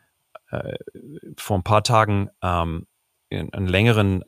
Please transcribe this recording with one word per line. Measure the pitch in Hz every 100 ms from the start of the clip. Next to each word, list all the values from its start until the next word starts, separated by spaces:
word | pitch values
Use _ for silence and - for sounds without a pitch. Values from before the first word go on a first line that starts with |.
| _ _ _ - _
äh, | - - - - - 147 156 - -
vor | - 95
ein |
paar | 98 107
Tagen, | 107 113 107 101 101 _
ähm, | 92 87 82 82 - _ _ _ -
einen, | 98 82
einen | - 92
längeren, | 92 117 107 98 92